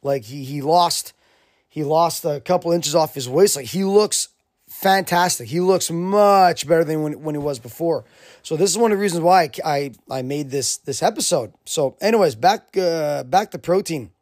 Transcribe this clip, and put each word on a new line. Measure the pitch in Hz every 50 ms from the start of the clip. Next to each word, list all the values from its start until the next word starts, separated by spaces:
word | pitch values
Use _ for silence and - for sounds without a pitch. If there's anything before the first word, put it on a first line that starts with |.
| _
Like, | 139 143 139 110
he, | 104 131 147 135
he | 127 143 147
lost, | 131 147 165 175 175 170 156 - - - _ _ _ _ _ _ _ _ _ _ _ _
he | _ 156 151
lost | 143 156 160 170 165 - - -
a | 165 147 143
couple | - - 180 175 - 170 170
inches | 175 151 - 147
off | 170 160 156 -
his | 147 127 123
waist. | 127 156 196 208 -
Like, | 151 131
he | 113 120 180 196
looks | 190 196 208 208 202 - - - - _ _ _ _ _ _ _
fantastic. | _ - - - 190 190 196 180 - 175 175 175 180 170 - 123 107
He | 127 175
looks | 180 180 190 180 - -
much | 165 170 175 185 196 208 208 202 202 196 190 180 165 - -
better | 139 175 165 165
than | 147 160 156 151
when, | 151 151 - 151
when | 156 151
he | 147
was | 143 147 143 120
before." | - 123 - - - - 160 - 110 _ _ _ - - - _
So | _ - 160
this | 147 180 202
is | 165 214
one | 233 226 208
of | 190
the | 208
reasons | 202 170 170
why | 160 175 185 190 165
I, | 139 - - -
I, | 160 147 143 143 139 110 _ _ _
I | 135 131 127
made | 127 143 147 147 135
this, | 127 143 123 - - -
this | _ - 135 - 160
episode. | 196 220 320 - - 180 151 117 101 _ _ _
So | - - 160 147 131 - _
anyways, | 190 208 226 226 196 160 123
back, | 110 120 180 214 208 _ _ - 190
uh, | 185 175 165 165 151 147 147 143 131
back | 127 147 185 220 202
to | - 127
protein. | - - 175 190 196 - 165 147 113 92 _ _